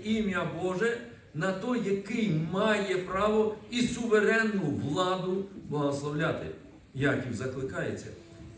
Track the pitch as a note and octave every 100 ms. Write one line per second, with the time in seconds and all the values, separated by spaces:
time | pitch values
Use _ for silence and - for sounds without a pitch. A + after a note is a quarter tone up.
0 | G#3+ A3 G3 F#3 D#3+ D#3 F3+ F#3 A#3 A#3
1 | - - - D3 F#3+ F#3+ B3 A#3+ G3 G3
2 | - A#3+ G3 D#3 E3 F#3+ A3 G#3 F#3+ F3+
3 | F3+ F#3 G#3+ G#3+ G#3+ - - A#3+ - -
4 | A3 G#3+ G3+ A3+ A3 G3+ D3+ A#2 C#3 F3+
5 | F#3 F#3 F#3 F#3+ F#3+ - - D3 C#3+ C#3
6 | D3 D3+ D#3+ - - - - - - C3
7 | C#3 B2+ B2 - C3 C3+ C3 E3+ B2+ -
8 | - - - - -